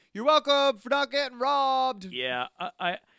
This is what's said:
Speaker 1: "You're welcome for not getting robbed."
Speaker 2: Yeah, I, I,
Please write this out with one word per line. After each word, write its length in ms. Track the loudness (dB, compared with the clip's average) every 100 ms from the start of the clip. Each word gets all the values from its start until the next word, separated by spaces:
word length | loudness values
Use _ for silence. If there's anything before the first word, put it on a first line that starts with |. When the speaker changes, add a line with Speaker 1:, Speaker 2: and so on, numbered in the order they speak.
| _
Speaker 1:
"You're 120 | -2 2
welcome 520 | 2 4 2 2 0
for 100 | -2
not 200 | -2 0
getting 300 | -2 -4 -2
robbed." 640 | 0 2 2 2 0 -2 -10
Speaker 2:
Yeah, 420 | -6 -4 -4 -6 -8
I, 100 | -10 -4
I, 180 | -4 -4 _